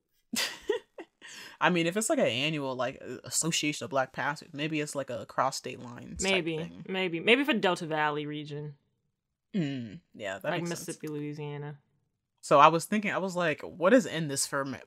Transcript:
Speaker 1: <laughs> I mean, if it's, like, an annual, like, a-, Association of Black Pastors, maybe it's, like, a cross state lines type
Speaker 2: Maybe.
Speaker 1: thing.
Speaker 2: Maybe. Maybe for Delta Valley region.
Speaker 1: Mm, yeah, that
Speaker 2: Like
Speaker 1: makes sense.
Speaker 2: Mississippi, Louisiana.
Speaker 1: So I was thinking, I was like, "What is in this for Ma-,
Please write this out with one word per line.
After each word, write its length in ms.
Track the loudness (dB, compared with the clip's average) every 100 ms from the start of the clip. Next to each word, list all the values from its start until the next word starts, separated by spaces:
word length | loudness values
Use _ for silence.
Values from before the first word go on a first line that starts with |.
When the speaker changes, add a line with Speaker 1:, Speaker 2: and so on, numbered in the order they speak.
| _ _ -6
Speaker 1:
<laughs> 80 | -4 -4 -6 -4 -4 -4 -20 -20 _ -20 -18 -16 0
I 120 | 2
mean, 160 | 4 2
if 100 | 0
it's, 120 | 0
like, 100 | 2
an 60 | 2
annual, 480 | 2 0 -2 -4 -4
like, 220 | -6 -6
a-, 180 | -12 -12 -4
Association 560 | -2 0 0 -2 -4
of 60 | -2
Black 220 | -2 -2
Pastors, 360 | -2 -4 -4 -10
maybe 260 | -6 -4 -2
it's, 140 | -4
like, 160 | -6 -6
a 160 | -8 -6
cross 300 | 0 0 0
state 220 | -10 -10
lines 400 | -14 -14 -14 -4
type 80 | 2
Speaker 2:
Maybe. 260 | 2 2 -4
Speaker 1:
thing. 280 | -6 -10 -6
Speaker 2:
Maybe. 320 | -2 -2 0
Maybe 240 | 4 4
for 100 | 4
Delta 340 | 2 2 2 -2
Valley 400 | 0 2 0 -4
region. 480 | -8 -8 -8 -10 -14 _ _ _ _ _ _ _ -2
Speaker 1:
Mm, 440 | -2 -2 -8 -12 _
yeah, 240 | -8 -6 -4
that 60 | -2
Speaker 2:
Like 100 | -2
Speaker 1:
makes 80 | -2
sense. 120 | -6
Speaker 2:
Mississippi, 260 | -8 -10 -8
Louisiana. 720 | -8 -8 -8 -8 -8 -10 -12 _ _ _ _ _ _
Speaker 1:
So 180 | 4 10
I 80 | 10
was 180 | 8 0
thinking, 260 | -2 0
I 60 | -2
was 180 | -2 -2
like, 260 | -2 -2
"What 300 | -8 2 6
is 140 | 6 6
in 220 | -4 -4
this 180 | -2 -2
for 200 | -2 -4
Ma-, 120 | -6